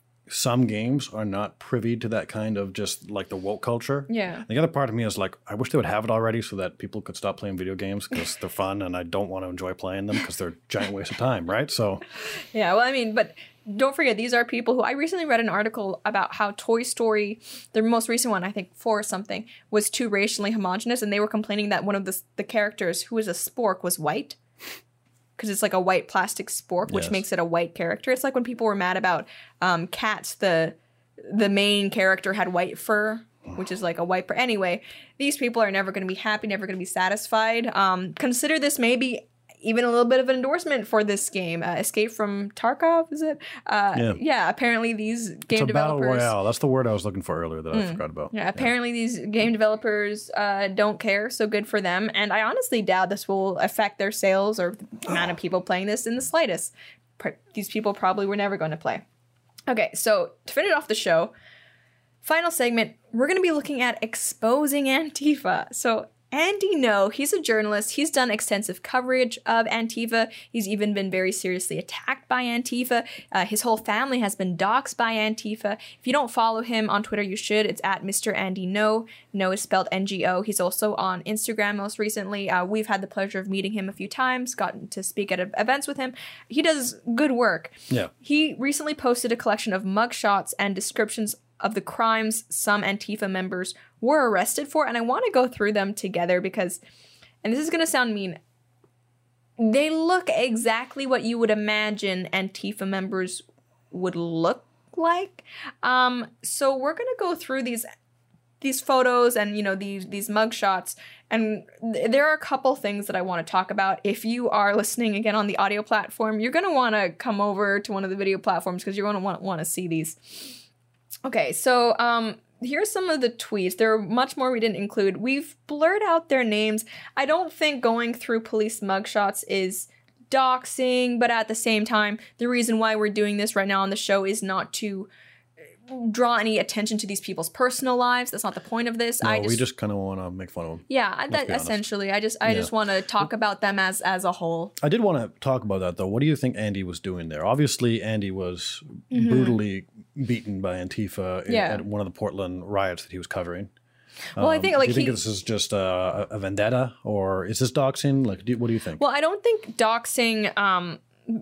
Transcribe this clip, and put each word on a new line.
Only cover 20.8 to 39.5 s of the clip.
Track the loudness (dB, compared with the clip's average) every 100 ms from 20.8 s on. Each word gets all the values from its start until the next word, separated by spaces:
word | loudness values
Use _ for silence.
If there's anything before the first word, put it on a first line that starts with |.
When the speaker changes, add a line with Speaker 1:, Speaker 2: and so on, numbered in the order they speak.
| 0 -2
Speaker 2:
and | 0
they | 0
were | 0
complaining | 0 -2 -2 0
that | 0
one | 0
of | -2
the, | -2 -8 -8
the | -10
characters, | -2 0 0 0 -2 -2
who | -2 -2
is | -2
a |
spork, | -4 -6 0 0 0
was | -2 -2
white. | 0 -2 -4 -14 _ -20 -16 -16 _ _ _ _ _ -8
'Cause | -6
it's, | -2
like, | 0
a | 2
white | 2 2 0
plastic | -2 -2 -4 -8
spork, | -8 -4 -2 -2
which | -2
Speaker 1:
Yes. | -2
Speaker 2:
makes | -2 -2
it | -2
a |
white | 0 0 0
character. | -4 -4 -2 -2
It's | 0
like | 0
when | -2
people | -2 -2 0
were |
mad | 0 0 0
about, | 2 0 -2 -16 -16 -2
um, | 0 2 -2
Cats, | -4 -2 -2 -6
the, | -2 2 2 2 -4 _ _ _ -20 -4
the | 0 2
main | 4 4 2 2
character | 2 2 2 0
had | -2 0
white | 0 -2 -4
fur, | 0 2 0 -4 -10 _ -14 -10
which | -8
is, | -4
like, | -4 -2
a |
white | 0 0 -2
per-, |
anyway, | -2 0 2 0 -2 -6 -20 -16 -4
these | -2 0
people | 0 2
are | 2
never | 2 -2
gonna | -2 -4
be |
happy, | -4 -2 -2 -2
never | -4 -4
gonna | -6
be | -4
satisfied. | 0 0 0 0 2 2 2 0
Um, | 2 2 2 -2
consider | -2 -2 0 2 2
this | 2 2
maybe | 2 2 0 -4 -10 _ _